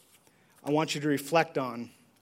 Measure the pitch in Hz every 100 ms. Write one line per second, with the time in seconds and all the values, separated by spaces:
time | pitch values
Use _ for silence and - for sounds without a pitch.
0 | _ _ _ _ _ - 139 151 156 151
1 | 151 139 - 165 160 147 127 117 110 _
2 | _ _